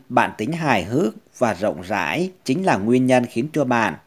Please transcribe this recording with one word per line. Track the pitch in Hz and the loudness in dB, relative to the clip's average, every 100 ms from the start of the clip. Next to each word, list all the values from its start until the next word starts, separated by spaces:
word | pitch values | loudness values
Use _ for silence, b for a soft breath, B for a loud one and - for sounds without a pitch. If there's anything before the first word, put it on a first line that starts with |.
| - | 0
bạn | 123 95 - | 0 0 -2
tính | 110 | -6
hài | 165 156 110 | -2 0 0
hước, | 87 131 214 - _ - | 0 -2 -2 -4 _ -4
và | 120 | -2
rộng | 90 101 78 | 0 -2 -4
rãi | 90 104 78 110 185 - | -4 -2 -2 -2 -4 -6
chính | - 143 190 | -4 -2 0
là | 113 | 0
nguyên | 107 127 127 | 2 2 4
nhân | 127 120 | 4 2
khiến | 113 147 | -4 -4
cho | 156 | -2
bạn | 127 120 107 73 | 0 0 0 -4